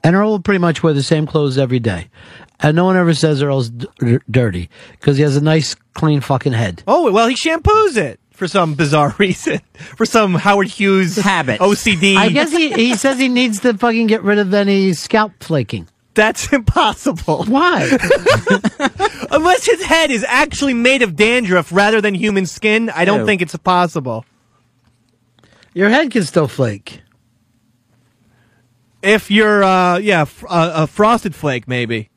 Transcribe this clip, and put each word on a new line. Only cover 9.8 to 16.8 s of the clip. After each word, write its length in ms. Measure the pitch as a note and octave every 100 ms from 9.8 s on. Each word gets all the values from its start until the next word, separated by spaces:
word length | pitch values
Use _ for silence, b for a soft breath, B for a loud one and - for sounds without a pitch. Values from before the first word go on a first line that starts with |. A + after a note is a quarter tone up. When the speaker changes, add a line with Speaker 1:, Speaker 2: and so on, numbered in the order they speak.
| B B
Speaker 2:
For 80 | A3+
some 300 | A#3 G#3 F3
Howard 320 | G3+ G3+ G3
Hughes 480 | - G3 G3 F3+ G#3+
Speaker 3:
Habit. 440 | G3 F#3 C3+ G#2+
Speaker 2:
O 140 | F#3
C 220 | G3+ - F#3
D. 220 | G3 F#3+
Speaker 1:
I 120 | G#3+
guess 220 | C#4 D#4
he, 200 | D#4+ D#4
he 220 | B3 A#3
says 240 | A#3 C4+ C4
he 120 | C4
needs 320 | B3 B3+ G3+
to 140 | B3 G#3
fucking 300 | A#3+ A3+ A3+
get 160 | A3
rid 160 | G3 G#3
of 160 | G3
any 400 | G3+ G3+ G3 F#3+
scalp 380 | E3+ - A3 G#3+ _
flaking. 480 | - D#3+ A2 G#2+ E2 _ _
Speaker 2:
That's 380 | - G#3+ A3 -
<laughs> 0 |
impossible. 920 | C#4+ G#3+ -